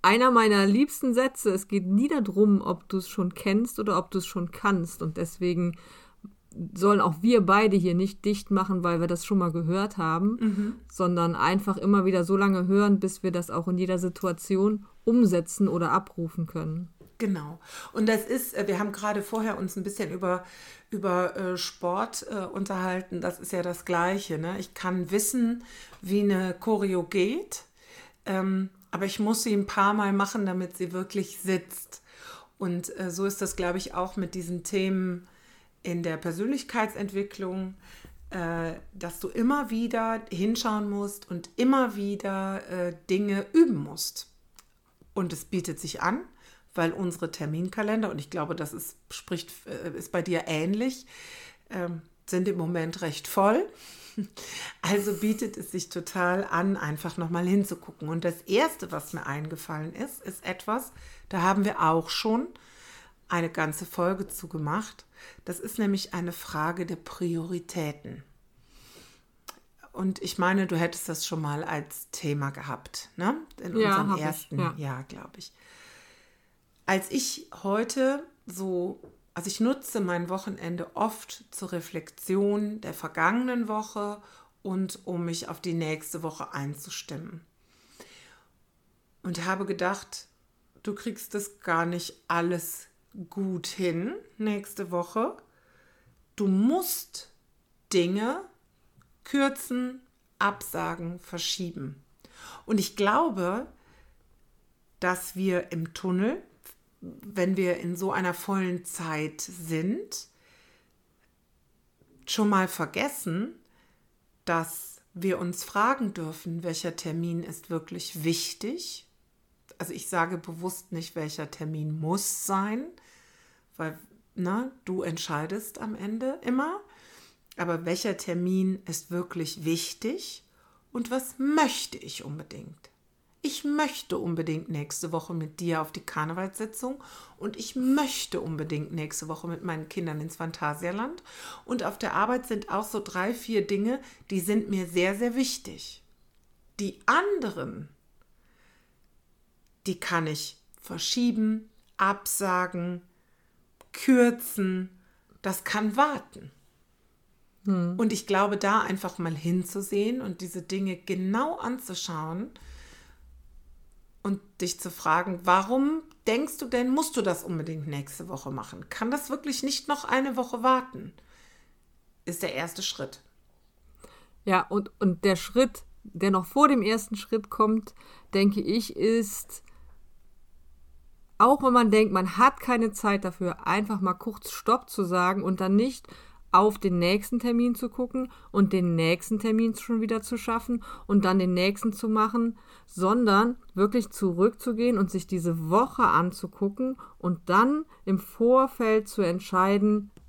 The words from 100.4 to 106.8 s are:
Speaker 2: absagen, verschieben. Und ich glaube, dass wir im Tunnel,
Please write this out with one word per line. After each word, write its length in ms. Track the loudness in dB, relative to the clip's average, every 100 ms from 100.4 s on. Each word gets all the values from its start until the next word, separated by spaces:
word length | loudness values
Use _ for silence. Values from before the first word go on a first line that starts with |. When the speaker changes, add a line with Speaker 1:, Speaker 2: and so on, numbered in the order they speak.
Speaker 2:
absagen, 800 | -2 -2 -8 -6 -4 -4 -8 -10
verschieben. 840 | -10 -8 -4 -4 -6 -6 -10 -12 _ _ -20 -20 -20 -18 0
Und 140 | 0
ich 160 | 0 0
glaube, 720 | 2 4 2 0 -2 -2 -6 -16 _ _ -20 _ _ _ _ _ _ _ _ _
dass 380 | 0 0 -4 -2
wir 340 | 2 2 -2
im 240 | -6 -6
Tunnel, 480 | -6 -2 2 2 -2 -8 _ -20 -20